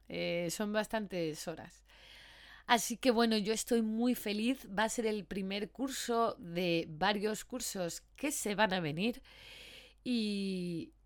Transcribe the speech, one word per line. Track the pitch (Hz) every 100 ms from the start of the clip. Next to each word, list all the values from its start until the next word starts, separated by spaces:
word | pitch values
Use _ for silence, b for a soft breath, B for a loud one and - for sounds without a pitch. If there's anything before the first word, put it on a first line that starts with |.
| -
eh, | 170 175 170 170
son | - 208
bastantes | 214 208 220 202 185 160 151 -
horas. | 160 - - _ B B B B B B B -
Así | 233 - 233
que | 269
bueno, | 220 233 220
yo | 202
estoy | 220 - 233
muy | 220 220 247
feliz. | 240 220 208 233 262 -
Va | 196
a | 220
ser | - 220
el | 214
primer | 175 196 190 202 202
curso | - 269 254 - 233 233 -
de | 170 170 180 165 165
varios | 156 190 208 214 220
cursos | - 247 - 196 170 - -
que | - 285
se | 302 208
van | 196 214
a | 185
venir. | 151 156 220 233 B B B B B B B B
Y, | 247 240 214 202 196 185 175 165 - -